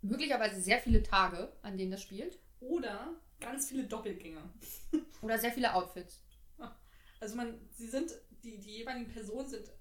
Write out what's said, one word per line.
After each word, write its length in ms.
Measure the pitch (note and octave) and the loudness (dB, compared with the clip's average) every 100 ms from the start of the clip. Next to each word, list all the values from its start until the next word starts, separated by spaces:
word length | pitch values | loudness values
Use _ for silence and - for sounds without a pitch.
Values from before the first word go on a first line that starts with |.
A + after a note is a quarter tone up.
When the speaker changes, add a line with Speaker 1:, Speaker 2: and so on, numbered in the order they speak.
Speaker 1:
Möglicherweise 580 | G3+ A#3+ D4+ B3+ A3 G3 | -2 -2 2 2 2 0
sehr 160 | F3+ A#3+ | 4 4
viele 240 | B3 A3+ | 10 8
Tage, 500 | A3+ G3+ F3+ E3+ A3+ - | 10 6 6 2 -6 -8
an 160 | G3+ F#3+ | -8 -4
denen 100 | F#3 | -2
das 140 | F#3+ | -4
spielt. 340 | - G3 E4+ - - - | -8 -8 -8 -10 -20 -16
Speaker 2:
Oder 500 | B3+ E4+ A#3+ G3+ B3+ E4 - - | 0 0 2 -4 -6 -10 -14 -12
ganz 280 | A#3+ C4+ - | -8 -2 -2
viele 160 | C4 G#3 | 0 -2
Doppelgänger. 640 | A3+ G#3+ F#3 - D#3+ F#3 - - - | -2 -4 -6 -8 -12 -14 -14 -14 -10
<laughs> 380 | - D#4 - - | 0 0 0 -8
Speaker 1:
Oder 160 | A3 A3+ | 0 2
sehr 120 | A#3 | 2
viele 220 | A#3+ B3 | 4 4
Outfits. 480 | F#3 F3+ - F3 - - - - - A#3 - - - - - | 4 0 -8 -12 -16 -20 -20 -20 -14 -14 -14 -20 -20 -20 -10
Speaker 2:
Also 160 | A3 A3+ | -8 -4
man, 180 | A#3+ A3+ - | -4 -6 -14
sie 160 | - A3+ | -14 -4
sind, 240 | C4 E4 - - A3+ | -2 -2 -6 -18 -18
die, 160 | - G#3+ | -16 -14
die 100 | G3 G#3+ | -12 -10
jeweiligen 300 | A#3 B3 A#3 | -8 -6 -6
Personen 380 | A#3 G3+ A3 C#4 | -8 -6 -6 -6
sind 220 | A#3 G3 - | -8 -10 -18